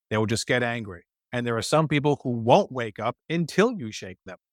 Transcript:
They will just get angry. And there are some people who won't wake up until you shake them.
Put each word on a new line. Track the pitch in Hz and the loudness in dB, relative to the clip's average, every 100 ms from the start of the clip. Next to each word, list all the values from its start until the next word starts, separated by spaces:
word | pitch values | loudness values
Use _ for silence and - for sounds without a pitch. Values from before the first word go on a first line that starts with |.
| - | -4
They | 110 | 0
will | 107 | 0
just | 113 - | 0 0
get | 127 | 0
angry. | 120 120 104 87 _ _ _ | 0 -4 -10 -16 _ _ _
And | 123 120 | -6 -4
there | 113 | -4
are | |
some | 104 151 156 | 2 2 2
people | 147 139 139 | 2 2 0
who | 135 | -2
won't | 120 113 160 196 | -2 4 4 4
wake | 127 117 - | -4 -8 -6
up | 110 - - | -6 -6 -4
until | 165 165 - 220 | -4 0 2 2
you | 226 113 | 2 -8
shake | - 98 92 | -10 -14 -16
them. | - - _ | -18 -20 _